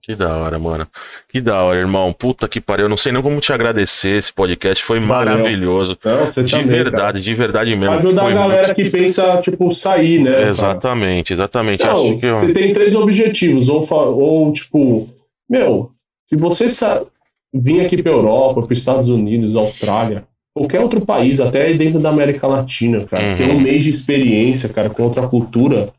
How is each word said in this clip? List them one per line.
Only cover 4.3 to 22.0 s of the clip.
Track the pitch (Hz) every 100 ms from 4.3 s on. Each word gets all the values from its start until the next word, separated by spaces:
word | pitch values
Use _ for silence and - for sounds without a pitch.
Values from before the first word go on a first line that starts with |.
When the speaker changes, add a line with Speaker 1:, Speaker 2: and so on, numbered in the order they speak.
Speaker 1:
podcast | - 92 90 98 95
foi | - 113
Speaker 2:
Valeu. | 113 127 120 123
Speaker 1:
maravilhoso. | 113 104 90 92 95 92
Speaker 2:
Não, | 110 120 151
você | -
Speaker 1:
De | 127
Speaker 2:
também, | 151 139
Speaker 1:
verdade, | 120 127 110
Speaker 2:
cara. | 101 98
Speaker 1:
de | 92
verdade | 113 117 104 113
mesmo. | 107 98 -
Speaker 2:
Ajudar | 180 185
Speaker 1:
Foi | 196
Speaker 2:
a | 208
galera | 196 190 190
Speaker 1:
muito | 190
Speaker 2:
que | 196
pensa, | 185 180 185 185 180
tipo, | 180 175 180
sair, | 170 196 185 165 165
né, | 131
cara? | 131 107
Speaker 1:
Exatamente, | 95 98 92 127 117 98 90 85
exatamente. | 90 95 123 110 98 110
Speaker 2:
Não, | 180 123
Speaker 1:
Acho | 113
que | 123
eu |
Speaker 2:
você | 113 170
tem | 175 196
três | 202 208 214
objetivos. | 214 196 220 - 170 135 123
Ou | 147
fa-, | 156 156
ou, | 143 123 143 160 151
tipo, | 147 - 156 135 110 110 - _ _ _
meu, | 247 220 - - _ _ _ _
se | 156
você | 170 175 233
sa-, | - 220 139 - _ _ _ _
vir | 135 123 170 185
aqui | 180
pra | 165
Europa, | 139 107 117 135 123
pros | 117 123
Estados | - 135 120
Unidos, | 120 104 117 110 110
Austrália, | 107 - 101 104 113 101 - _ _
qualquer | - 143 180
outro | 240 220
país, | - 139 123 135
até | 123 131 156 160
dentro | 156 160